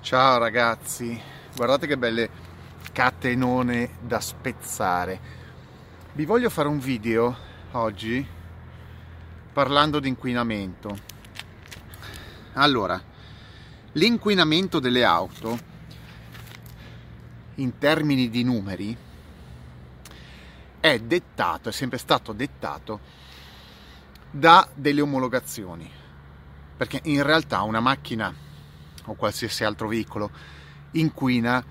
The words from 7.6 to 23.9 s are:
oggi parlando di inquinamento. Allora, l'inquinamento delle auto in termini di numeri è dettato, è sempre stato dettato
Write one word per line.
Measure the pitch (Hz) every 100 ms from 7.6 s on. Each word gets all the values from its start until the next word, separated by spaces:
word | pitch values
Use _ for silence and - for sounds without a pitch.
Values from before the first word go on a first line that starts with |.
| -
oggi | 127 113 90 110 123 143 - - - - - - - - - - - -
parlando | - 135 143 151 151
di | 135
inquinamento. | 127 131 123 120 107 95 90 107 101 - - - - - - - - - - - - - - -
Allora, | - 147 127 95 92 - - - - - - - - -
l'inquinamento | 151 202 233 208 196 156 160 190 160
delle | 127 123
auto | 113 85 95 - 113 117 - - - - - - - - - - - - - - - - - - - -
in | 131 117
termini | 143 160 151 135 123
di | 120
numeri | 123 120 98 92 101 120 - - - - - - - - - - - - - - - - - -
è | 160 127
dettato, | 113 175 - - 92 80 -
è |
sempre | - 131 123
stato | - 139 -
dettato | 104 135 - - 71 - 107 - - - - - - - - -